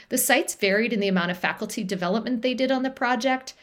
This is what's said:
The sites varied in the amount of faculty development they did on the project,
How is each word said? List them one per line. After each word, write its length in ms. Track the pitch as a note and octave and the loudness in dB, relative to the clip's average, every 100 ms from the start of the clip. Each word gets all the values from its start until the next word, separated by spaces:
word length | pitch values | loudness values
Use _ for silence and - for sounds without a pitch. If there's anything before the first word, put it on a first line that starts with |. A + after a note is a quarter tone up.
| - | -4
The 100 | B3+ | -2
sites 360 | - B3+ F4 | 4 2 2
varied 380 | - G3+ G3+ A3+ | 0 2 2 2
in 80 | A3 | 0
the 80 | G3+ | 2
amount 220 | F#3 F3 | 2 2
of 80 | F3+ | 0
faculty 460 | D#3 E3 G#3+ - | -2 -2 -6 -6
development 580 | F#3+ F#3 F3 A3 A3+ B3 | -4 -2 0 -2 -2 -2
they 120 | B3+ | -2
did 160 | B3 C4 | 0 0
on 120 | C4 | 0
the 80 | C4 | -2
project, 640 | C4+ B3 B3 C4+ C4 C4 - | -2 -2 0 0 -2 -4 -18